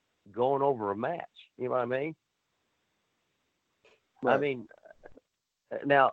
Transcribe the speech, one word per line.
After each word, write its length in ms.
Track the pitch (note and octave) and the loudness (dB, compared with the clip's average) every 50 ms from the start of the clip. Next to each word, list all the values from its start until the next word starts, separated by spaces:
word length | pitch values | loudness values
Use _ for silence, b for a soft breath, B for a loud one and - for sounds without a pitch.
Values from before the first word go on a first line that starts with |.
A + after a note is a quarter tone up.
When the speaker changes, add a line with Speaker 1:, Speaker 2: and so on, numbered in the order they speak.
| _ _ _ _ _ G#2 G2+ | _ _ _ _ _ -10 -4
Speaker 1:
going 300 | G#2+ B2 C3 C#3 C3+ C#3 | -2 0 2 2 2 2
over 280 | C#3+ C#3 A#2+ G#2+ G2+ G2 | 2 0 0 -2 -2 -2
a 40 | |
match. 240 | G2+ A#2 C#3 E3+ E3+ - - _ - - - _ - | -2 -4 -4 -6 -6 -10 -14 _ -20 -20 -20 _ -8
You 60 | B2 | -6
know 60 | B2 B2 | -4 -2
what 80 | B2+ A#2+ | -2 -2
I 40 | |
mean? 300 | A#2+ B2+ C3 C#3 D#3+ D#3+ - _ _ _ _ _ _ _ _ _ _ _ _ _ _ _ _ _ _ _ _ _ _ _ _ _ _ _ _ _ _ _ _ _ _ _ _ _ _ _ _ - | -2 -2 -4 -4 -6 -8 -12 _ _ _ _ _ _ _ _ _ _ _ _ _ _ _ _ _ _ _ _ _ _ _ _ _ _ _ _ _ _ _ _ _ _ _ _ _ _ _ _ 0
I 40 | - | 2
Speaker 2:
Right. 120 | B2+ C#3 | 2 2
Speaker 1:
mean, 260 | C#3 D3 C3+ B2 G#2+ G#2+ - - - - - _ - - - - - _ _ _ _ _ _ _ _ _ - - - | 2 0 -4 -6 -8 -14 -20 -20 -20 -20 -20 _ -20 -20 -20 -20 -20 _ _ _ _ _ _ _ _ _ -10 -6 0
now, 240 | C#3+ C#3+ C#3 C3+ A#2+ | 2 4 6 4 4